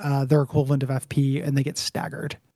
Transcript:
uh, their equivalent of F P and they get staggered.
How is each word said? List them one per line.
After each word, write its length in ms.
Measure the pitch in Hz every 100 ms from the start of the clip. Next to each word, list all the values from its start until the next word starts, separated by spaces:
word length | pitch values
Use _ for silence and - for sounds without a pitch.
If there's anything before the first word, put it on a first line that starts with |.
uh, 220 | 143 139
their 160 | 135 151
equivalent 400 | 135 151 135 143
of 80 | 131
F 180 | 131 -
P 320 | 143 135 135
and 180 | 147 139
they 40 |
get 140 | 135 139
staggered. 600 | - - - 139 147 - _